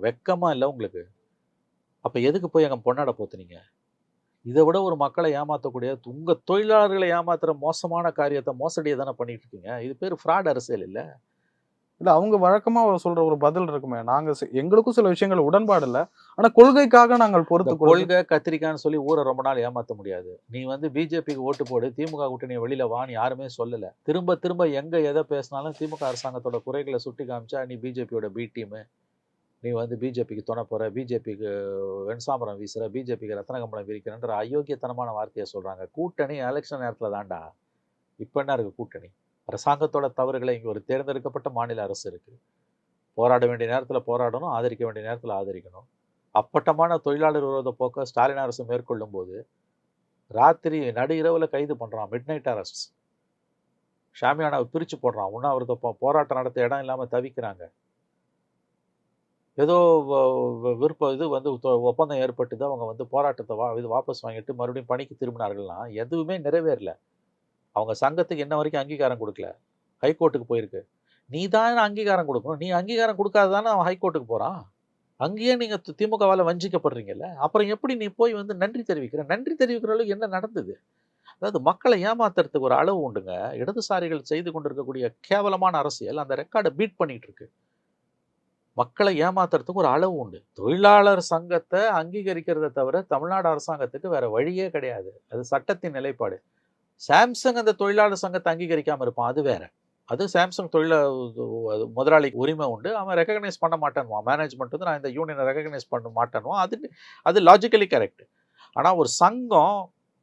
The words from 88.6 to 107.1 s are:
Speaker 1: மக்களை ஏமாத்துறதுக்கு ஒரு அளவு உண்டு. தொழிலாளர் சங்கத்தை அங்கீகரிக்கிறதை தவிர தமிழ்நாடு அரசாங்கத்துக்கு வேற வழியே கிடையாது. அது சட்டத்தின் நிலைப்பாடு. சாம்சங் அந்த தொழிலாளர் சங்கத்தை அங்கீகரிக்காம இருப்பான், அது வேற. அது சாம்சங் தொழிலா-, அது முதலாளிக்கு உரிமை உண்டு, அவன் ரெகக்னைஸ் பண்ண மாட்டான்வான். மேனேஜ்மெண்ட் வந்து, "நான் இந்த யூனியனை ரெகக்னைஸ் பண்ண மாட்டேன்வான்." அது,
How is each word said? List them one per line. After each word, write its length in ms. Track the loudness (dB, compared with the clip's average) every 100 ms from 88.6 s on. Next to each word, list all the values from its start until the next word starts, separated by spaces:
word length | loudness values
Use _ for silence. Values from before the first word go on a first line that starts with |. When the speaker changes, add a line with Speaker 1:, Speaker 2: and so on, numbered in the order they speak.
| _
Speaker 1:
மக்களை 480 | -4 -4 2 2 2
ஏமாத்துறதுக்கு 520 | 0 2 0 0 -2
ஒரு 160 | 0 2
அளவு 300 | 4 2 -2
உண்டு. 240 | -8 -14 _
தொழிலாளர் 680 | -6 -2 6 8 10 8 4
சங்கத்தை 600 | 2 -2 0 -4 0 0
அங்கீகரிக்கிறதை 920 | 2 0 -2 -4 -4 -4 -2 -2 0
தவிர 300 | -2 0 -2
தமிழ்நாடு 460 | -2 -4 -2 0 0
அரசாங்கத்துக்கு 600 | 0 -4 -6 -6 -6 -4
வேற 200 | -2 0
வழியே 420 | 0 -2 -2 -4
கிடையாது. 500 | -4 -6 -8 -10 -16 _
அது 140 | -10
சட்டத்தின் 480 | -4 -4 -2 -4 -4
நிலைப்பாடு. 500 | -6 -8 -4 -6 -6 _ _ _ _ _ _ 4
சாம்சங் 460 | 6 6 2 0
அந்த 180 | 2 2
தொழிலாளர் 440 | 2 2 4 4 4
சங்கத்தை 380 | -4 -2 -2
அங்கீகரிக்காம 460 | -2 0 -2 0 -2
இருப்பான், 300 | -2 -2 -2
அது 120 | 0
வேற. 280 | 0 0 -4 _ _ _
அது 200 | -8 -4
சாம்சங் 440 | 0 2 2 0 -2
தொழிலா-, 1000 | 0 4 4 4 0 -6 -8 -6 -4 -4
அது 140 | -4 -4
முதலாளிக்கு 500 | 0 6 6 6 0
உரிமை 280 | -2 0 -4
உண்டு, 300 | -4 -4 -4
அவன் 200 | -2 0
ரெகக்னைஸ் 420 | 2 0 -4 -2
பண்ண 200 | -2 0
மாட்டான்வான். 440 | -2 -2 -4 -4 -2
மேனேஜ்மெண்ட் 520 | -2 -2 -6 -8 -6
வந்து, 0 |
"நான் 240 | -4 -4
இந்த 60 | -4
யூனியனை 380 | -6 -6 -2 -2
ரெகக்னைஸ் 420 | -2 -6 -10 -6
பண்ண 220 | -6 -4 -2
மாட்டேன்வான்." 420 | 0 -2 -4 -2
அது, 320 | -2 -4 -12 _ -20